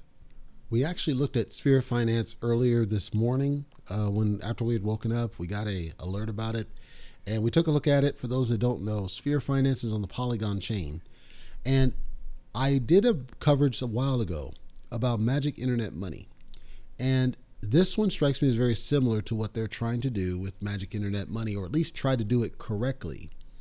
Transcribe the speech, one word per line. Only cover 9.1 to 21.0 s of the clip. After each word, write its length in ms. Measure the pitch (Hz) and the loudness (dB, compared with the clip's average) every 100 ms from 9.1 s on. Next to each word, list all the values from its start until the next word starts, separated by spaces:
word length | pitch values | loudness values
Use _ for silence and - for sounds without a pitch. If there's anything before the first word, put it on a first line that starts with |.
| - 143 143 | -2 0 0
Finance 420 | - 139 135 131 | 2 2 2 2
is 120 | 117 | 0
on 80 | 107 | -2
the 40 | 92 | -2
Polygon 540 | - 123 113 107 101 | -4 -2 -2 -2 -2
chain, 400 | - 104 73 76 - - - - - - | -2 -4 -4 -6 -12 -18 -18 -14 -10 -4
and 300 | 127 135 143 - - - - - - | 2 6 6 4 0 -2 -4 -6 -8
I 220 | 120 139 139 | 0 2 2
did 300 | 113 185 240 | 6 6 6
a 80 | 165 127 - | 2 -4 0
coverage 400 | 151 139 143 - | 4 4 4 2
a 60 | 123 | -2
while 340 | 110 135 123 | 0 0 2
ago 320 | 92 78 67 - - - - | 0 -2 -6 -10 -14 -14 -8
about 260 | 110 123 110 | -2 0 2
Magic 400 | 113 139 143 - | 2 2 0 -2
Internet 360 | 127 120 104 | 0 0 -2
Money, 340 | 82 92 64 - - - - - - - - | -4 -8 -8 -14 -16 -14 -12 -10 -10 -12 -4
and 400 | 127 131 127 - - - | 0 2 2 -2 -10 -10
this 340 | 104 147 185 - | 2 4 4 4
one 140 | 208 | 2
strikes 320 | - 143 135 | 2 2 4
me 60 | 139 | 2
as 60 | |
very 200 | 117 123 | 4 4
similar 480 | 113 - 147 127 110 | 2 2 2 2 2
to 120 | - | 0
what 200 | 110 104 | -2 -2
they're 120 | 113 110 | -4 -4
trying 340 | - 117 120 | -2 -2 0
to 80 | 131 | -2
do 280 | 104 90 90 | 0 -2 -2
with 220 | 95 - | -6 -6
Magic 340 | 104 101 95 | -6 -4 -4
Internet 360 | 104 | -4